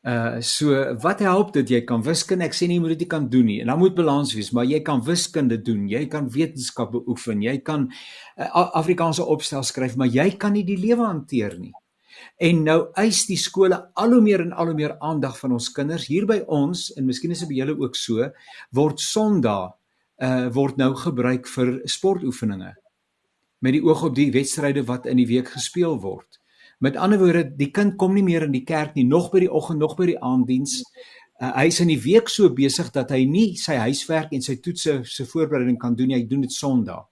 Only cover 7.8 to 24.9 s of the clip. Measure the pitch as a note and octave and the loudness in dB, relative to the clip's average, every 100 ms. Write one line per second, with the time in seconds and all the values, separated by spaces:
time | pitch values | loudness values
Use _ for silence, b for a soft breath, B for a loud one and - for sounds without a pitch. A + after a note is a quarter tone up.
7.8 | B2+ B B B B - - F3 F3+ D#3+ | -4 B B B B -10 0 2 2 0
8.8 | E3 F3+ E3 D#3 - D3+ - C#3 C3 - | 0 0 0 0 0 -2 -2 -6 -6 -4
9.8 | B2+ A#2 B2+ B2 F3+ F#3+ G#3 G#3 F#3 G3 | -4 0 2 4 2 0 -2 0 -2 -2
10.8 | G#3 A#3+ A3+ D#3+ - B2+ G#2 F2+ F2+ - | 2 2 2 -4 -4 -2 -2 -6 -16 -18
11.8 | _ _ B B B _ E3+ E3+ D#3 D#3+ | _ _ B B B _ 2 4 4 2
12.8 | E3 - A3 - - F#3 - F#3+ F#3+ F3 | 2 0 0 0 -2 -4 -4 2 2 2
13.8 | - - A3 B3 G#3+ G3 F3 - E3+ D#3 | -4 -2 4 6 6 4 0 -2 -2 -2
14.8 | D3+ - D3 D#3 C3 A#2 C3+ A#2+ A#2+ - | -4 -4 -4 -2 -4 -4 -2 -2 -4 -6
15.8 | C#3+ E3 C3 D#3+ G3 G#3+ - D3+ C#3 C#3 | -4 -6 -2 -2 2 0 0 0 0 -2
16.8 | - - C3 B2 E3+ E3+ E3 C3 C3+ D3+ | -8 -4 -4 -2 -4 -6 -4 -4 -2 -4
17.8 | C3 - - A2+ B2+ B B B B B2+ | -4 -6 -4 -2 -2 B B B B 0
18.8 | D3+ - - G#3+ G#3+ G3 A#2 G2+ F#2 - | 2 0 -4 0 2 2 2 0 -6 -14
19.8 | _ _ _ _ B2+ B2+ B2 A#2+ C#3 C3 | _ _ _ _ -2 0 0 0 0 2
20.8 | C3 C3+ E3+ B2+ B2 B2+ - - B2+ B2+ | 0 0 -4 -2 0 -2 -4 -2 -2 -2
21.8 | B2+ - F#3+ F#3 D3+ A#2+ A2 F#2+ F#2 F#2+ | -6 -2 0 0 -4 -4 -6 -6 -12 -18
22.8 | _ _ _ _ _ _ _ _ B2+ C#3+ | _ _ _ _ _ _ _ _ 0 2
23.8 | E3 D3+ D#3+ B2+ C#3+ B2 C#3 - C#3+ C#3 | 4 2 2 2 2 2 0 -2 -2 -2
24.8 | A#2+ | -2